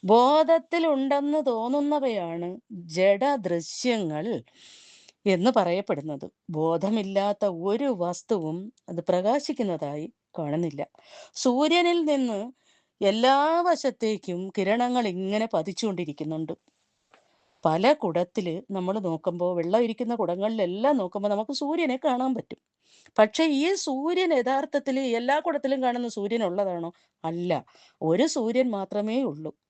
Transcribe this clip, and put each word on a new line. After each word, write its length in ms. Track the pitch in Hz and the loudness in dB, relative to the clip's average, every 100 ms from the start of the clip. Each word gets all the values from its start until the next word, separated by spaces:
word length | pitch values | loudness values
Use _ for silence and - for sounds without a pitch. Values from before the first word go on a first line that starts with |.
ബോധത്തിലുണ്ടെന്ന് 1400 | 185 226 247 302 311 330 320 339 330 277 269 285 285 302 277 | 6 6 8 6 6 4 2 0 2 2 2 2 2 0 0
തോന്നുന്നവയാണ് 1160 | 226 233 285 285 294 269 220 170 170 175 185 _ 202 170 | -2 0 0 0 0 0 -2 -4 -4 -6 -8 _ -16 -8
ജഡദൃശ്യങ്ങൾ 1600 | 160 190 196 262 277 185 170 160 - 247 226 175 151 196 180 120 _ - - - - - _ 208 | 2 4 4 2 0 0 -2 -4 -4 0 0 0 -4 -4 -6 -8 _ -20 -20 -20 -20 -20 _ 0
എന്ന് 260 | 185 208 | 2 4
പറയപ്പെടുന്നത്. 800 | 233 175 180 202 160 151 143 - _ - | 2 2 0 -2 -4 -4 -10 -12 _ -8
ബോധമില്ലാത്ത 960 | 160 160 165 190 220 190 196 202 202 208 170 | -2 0 0 0 -2 0 0 0 0 -2 -2
ഒരു 320 | 185 226 277 208 | -2 0 0 -2
വസ്തുവും 720 | 175 180 - 214 156 165 202 _ - | -2 -4 -2 -2 -2 -6 -10 _ -10
അത് 140 | 170 | -8
പ്രകാശിക്കുന്നതായി 1120 | 170 180 196 277 285 254 208 165 147 151 160 _ _ | 0 0 2 0 -2 -4 -2 -2 -6 -8 -10 _ _
കാണുന്നില്ല. 540 | - 151 151 170 139 - _ - - - - | -8 -4 -2 -2 -4 -12 _ -20 -20 -20 -4
സൂര്യനിൽ 680 | 262 247 302 339 349 349 302 | 0 2 4 4 4 2 2
നിന്ന് 460 | 285 247 208 233 - _ _ _ _ | 0 0 -2 -8 -12 _ _ _ _
എല്ലാ 600 | 202 220 247 269 294 330 | 2 4 4 6 4 2
വശത്തേക്കും 880 | 349 330 269 - 220 208 - 175 190 | 2 2 0 -2 -2 -2 -4 -6 -6
കിരണങ്ങൾ 580 | 196 190 226 247 247 226 | -2 0 2 2 0 0
ഇങ്ങനെ 380 | 180 190 208 220 | -2 -2 -2 0
പതിച്ചുകൊണ്ടിരിക്കുന്നുണ്ട്. 1080 | 175 165 185 220 180 165 147 151 160 160 - _ _ _ _ _ _ _ _ _ _ | -2 -2 -4 -4 -2 -6 -6 -6 -4 -6 -8 _ _ _ _ _ _ _ _ _ _
പല 300 | 165 160 226 | 0 2 4
കുടത്തില് 680 | 302 196 165 180 - 180 165 - | 2 2 0 -2 -2 -4 -6 -6
നമ്മൾ 280 | 196 180 208 | -4 -2 -2
നോക്കുമ്പോ, 540 | 185 160 - 175 175 | -2 -2 -4 -2 -2
വെള്ളം 300 | 175 165 214 | -2 0 2
ഇരിക്കുന്ന 320 | 233 220 233 233 | 2 -2 -4 -2
കുടങ്ങളിലെല്ലാം 840 | 180 180 208 226 180 190 254 285 | -2 -2 -2 -2 -2 0 2 2
നോക്കുമ്പോ 320 | 185 208 202 | 0 -4 -2
നമുക്ക് 240 | 202 220 | -2 -4
സൂര്യനെ 440 | 269 285 330 320 262 | -6 -4 -2 -2 -2
കാണാൻ 360 | 302 247 262 | -2 0 -2
പറ്റും. 260 | 247 - - _ _ _ _ _ - | -4 -6 -16 _ _ _ _ _ 2
പക്ഷെ 280 | 214 214 320 | 2 4 2
ഈ 220 | 277 320 392 | 2 0 -2
സൂര്യൻ 580 | - 262 302 359 370 | -4 -4 -2 0 0
യഥാർത്ഥത്തില് 840 | 294 247 269 285 285 269 262 262 233 | 0 0 -2 0 -4 -2 -2 0 -2
എല്ലാ 240 | 247 294 | 0 0
കുടത്തിലും 420 | 330 294 262 269 | 0 -2 -2 0
കാണുന്ന 260 | 254 240 240 | 0 -2 -4
സൂര്യൻ 360 | 214 202 226 | -4 -4 -2
ഉള്ളതാണോ? 500 | 202 180 196 175 165 - _ _ | -2 -2 -2 -2 -6 -10 _ _
അല്ല, 420 | 160 170 175 151 - _ - _ | -8 -4 -2 -2 -4 _ -20 _
ഒരു 260 | 160 175 302 | 0 2 2
സൂര്യൻ 420 | 302 226 247 254 | 2 0 0 0
മാത്രമേ 540 | 202 190 208 214 240 | -2 -4 -4 -2 -2
ഉള്ളൂ. 320 | 254 147 156 - | -2 -4 -10 -14